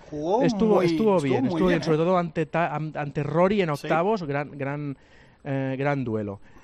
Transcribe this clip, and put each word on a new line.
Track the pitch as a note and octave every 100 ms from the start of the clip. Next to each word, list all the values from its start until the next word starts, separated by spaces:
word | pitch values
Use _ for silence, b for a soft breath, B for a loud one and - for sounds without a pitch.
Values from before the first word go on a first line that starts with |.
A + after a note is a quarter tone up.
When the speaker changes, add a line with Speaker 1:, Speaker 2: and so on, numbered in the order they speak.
| -
Speaker 1:
jugó | D3+ D#3 G#3+
Speaker 2:
estuvo, | C4 G#3+ A3 G3
Speaker 1:
muy, | F3+
Speaker 2:
estuvo | E3 A3 F#3
bien, | C#3 B2+
Speaker 1:
estuvo |
muy | B2+
Speaker 2:
estuvo | E3 F3+
bien, |
Speaker 1:
bien, | E3+
¿eh? |
Speaker 2:
sobre | D#3+ D#3
todo | E3 F#3
ante | F3 E3+ D#3
ta-, | E3 E3
an-, | D3 D#3 C#3+
ante | D3 D3
Rory | C#3+ D3+ F#3 G#3
en | E3+ D3
Speaker 1:
Sí. | D3+
Speaker 2:
octavos, | D#3+ F#3 A3
gran, | D#3+ C#3+ D3 C#3+
gran, | C3+ D3 D3 C3+ b b b b
eh, | - C#3 C3+ C3+
gran | C#3 C#3+
duelo. | A#2+ A2 G#2 G2 B B